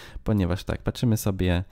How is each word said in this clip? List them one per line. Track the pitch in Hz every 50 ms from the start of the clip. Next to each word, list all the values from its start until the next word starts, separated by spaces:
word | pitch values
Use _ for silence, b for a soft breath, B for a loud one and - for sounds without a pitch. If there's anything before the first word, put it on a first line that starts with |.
| B B B B -
ponieważ | - 110 104 92 85 87 92 -
tak, | - - - -
patrzymy | - - - - 120 107
sobie, | 107 - 107 95 95 92 90 87 87 92 B